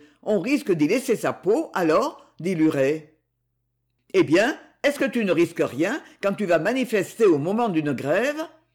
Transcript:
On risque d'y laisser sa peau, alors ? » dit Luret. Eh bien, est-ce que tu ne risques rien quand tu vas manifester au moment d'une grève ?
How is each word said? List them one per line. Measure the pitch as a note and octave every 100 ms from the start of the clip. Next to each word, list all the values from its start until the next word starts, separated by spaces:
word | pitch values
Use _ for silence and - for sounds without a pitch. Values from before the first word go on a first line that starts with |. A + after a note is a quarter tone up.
| - _
On | - G#3
risque | F3+ C#4 G#3
d'y | E3+ D3
laisser | A#3+ B3 G#3
sa | D3
peau, | B2 E3+ A#3+ D#4+
alors ? » | - E3+ D#3+ C#4 - - _
dit | D#3+ F3
Luret. | D#3 C#3+ C3+ D#3 - _ _ _ _ _ _ _ _ _ _
Eh | F#3+
bien, | D#3+ E3 A3+ D#4+ - _
est-ce | C#4+ C#4+
que | -
tu | A#3+
ne | G#3
risques | D#3+ E3+ -
rien | D3+ B2 E3+ D4+ - _
quand | G3
tu | F3+ G3+
vas | E3
manifester | E3+ C4 B3+ G#3+ F3+ - A3
au | D3+
moment | D#3 G#3+ A#3+
d'une | D#3+ D3
grève ? | C#3+ C3+ F3 C4 D4 D#4+ - _